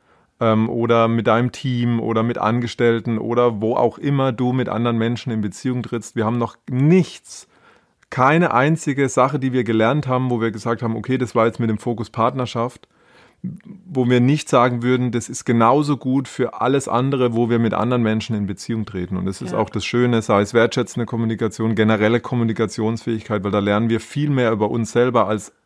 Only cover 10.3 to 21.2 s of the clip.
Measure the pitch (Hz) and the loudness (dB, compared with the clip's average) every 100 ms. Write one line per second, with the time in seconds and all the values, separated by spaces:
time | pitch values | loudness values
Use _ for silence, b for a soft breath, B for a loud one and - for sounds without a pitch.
10.3 | 120 113 110 120 117 117 113 120 127 123 | 0 -2 -4 -4 -4 -4 -4 -2 -2 -2
11.3 | 117 113 - 113 107 123 113 110 - 117 | 0 0 0 -2 -2 -4 -6 -6 -2 -2
12.3 | 135 120 120 123 - _ b b b b | -2 -6 -4 -6 -6 _ b b b b
13.3 | b - - - - - 131 123 123 123 | b -14 -12 -18 -20 -8 -2 2 4 4
14.3 | 151 - 131 123 120 120 127 123 117 - | 2 2 2 4 2 0 0 0 -2 -6
15.3 | 113 - 117 113 143 147 139 131 135 127 | -8 0 4 4 4 2 -2 0 -2 -2
16.3 | - 120 - 117 139 - 117 135 139 123 | -4 -4 -2 0 0 0 -2 0 0 0
17.3 | 113 117 117 113 - 113 123 110 110 - | 2 2 2 2 0 0 0 0 0 -2
18.3 | 107 98 95 - 113 104 92 90 92 92 | -4 -4 -6 -6 -6 -6 -6 -6 -4 -4
19.3 | 98 98 104 104 107 - 120 123 117 107 | -6 -6 -4 -4 -4 -2 0 2 2 2
20.3 | 101 101 117 117 - 113 - 113 113 | 2 2 2 2 2 -4 -4 -6 -2